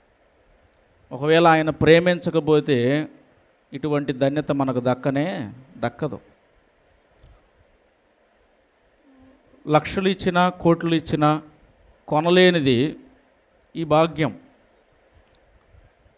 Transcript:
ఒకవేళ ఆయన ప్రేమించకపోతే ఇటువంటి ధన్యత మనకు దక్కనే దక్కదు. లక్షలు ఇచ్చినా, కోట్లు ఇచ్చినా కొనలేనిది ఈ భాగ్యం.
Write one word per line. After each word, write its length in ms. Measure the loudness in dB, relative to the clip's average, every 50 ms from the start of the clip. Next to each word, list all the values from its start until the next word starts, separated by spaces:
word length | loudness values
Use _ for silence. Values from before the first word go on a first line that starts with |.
| _ _ _ _ _ _ _ _ _ _ _ _ _ _ _ _ _ _ _ _ _ -16 -12
ఒకవేళ 340 | -6 -2 2 2 4 6
ఆయన 240 | 6 4 4 2 -2
ప్రేమించకపోతే 1400 | -2 0 4 6 6 6 6 2 0 -2 -2 -4 -4 -2 0 2 2 2 2 0 0 0 0 0 0 -2 -4 -8 -12 _ _ _ _ _ _ _ _ _ _ _ -14
ఇటువంటి 400 | -8 -6 -4 -2 -2 -2 -4 -4
ధన్యత 400 | -2 -2 -2 0 -2 -4 -2 -2
మనకు 280 | -2 -2 -2 -2 -2 0
దక్కనే 680 | -2 -2 -2 -2 -4 -2 -2 -4 -4 -6 -8 -10 -12 -14 -16 -20 -20 -14
దక్కదు. 420 | -8 -8 -8 -6 -6 -8 -8 -8 -10 -18 _ _ _ _ _ _ _ _ _ _ _ _ _ _ _ _ _ _ _ _ -20 -20 _ _ _ _ _ _ _ _ _ _ _ _ _ _ _ _ _ _ _ _ _ _ _ _ _ _ _ _ _ _ _ _ _ _ _ _ _ _ _ _ _ _ _ _ _ -6 0
లక్షలు 400 | 0 0 0 -2 -6 -4 -2 -2
ఇచ్చినా, 400 | -2 -2 -2 -2 0 0 0 0
కోట్లు 460 | -2 -2 0 0 0 0 0 -2 -2
ఇచ్చినా 480 | -2 -4 -4 -4 0 0 0 0 0 -4 -12 _ _ _ _ _ _ _ _ _ _ _ -4
కొనలేనిది 880 | -2 -2 0 2 4 6 6 4 4 2 2 2 2 2 0 -2 -4 -8 -16 -20 _ _ _ _ _ _ _ _ _ _ _ _ -10
ఈ 80 | -8 -4
భాగ్యం. 540 | 0 2 2 2 2 0 -2 -4 -4 -4 -8 -18 _ _ _ _ _ _ _ _ _ _ _ _ _ _ _ _ _ _ _ _ _ _ _ _ _ _ -20 _ _ _ _ _ _ _